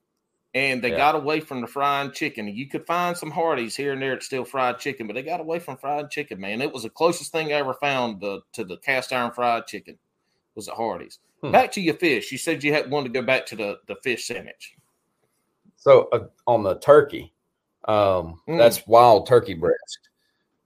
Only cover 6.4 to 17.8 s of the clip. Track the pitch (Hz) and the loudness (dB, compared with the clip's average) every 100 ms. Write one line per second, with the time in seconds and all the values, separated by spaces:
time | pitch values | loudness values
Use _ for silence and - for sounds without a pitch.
6.4 | 95 107 147 131 113 - 165 175 - 165 | -8 -6 -6 -8 -12 0 0 0 -6 -6
7.4 | 156 147 135 123 143 135 120 101 101 98 | -2 -2 -2 -4 -2 -2 -4 -4 -8 -8
8.4 | - - 98 85 - 135 - 127 120 120 | -12 -12 -10 -8 -2 -2 -2 -4 -4 -2
9.4 | 120 117 - 104 87 - _ _ _ _ | 0 0 -4 -14 -16 -20 _ _ _ _
10.4 | _ - 98 107 113 87 76 - _ _ | _ -18 -14 -6 -6 -6 -12 -20 _ _
11.4 | 147 208 254 - 170 143 170 120 - 135 | 0 2 2 0 -2 0 0 0 -2 -8
12.4 | - 156 147 151 127 147 131 123 120 131 | -4 -2 0 0 0 -4 -4 -4 0 0
13.4 | - 110 101 - _ 101 135 113 - 110 | -2 -8 -8 -8 _ -10 -6 -6 -6 -10
14.4 | - - - _ _ _ _ _ _ _ | -12 -20 -20 _ _ _ _ _ _ _
15.4 | _ _ _ _ - 131 - 117 98 _ | _ _ _ _ 8 8 8 -2 -4 _
16.4 | - 120 98 90 - 147 143 67 - _ | 0 0 2 -2 8 8 6 -6 -14 _
17.4 | _ _ _ _ | _ _ _ _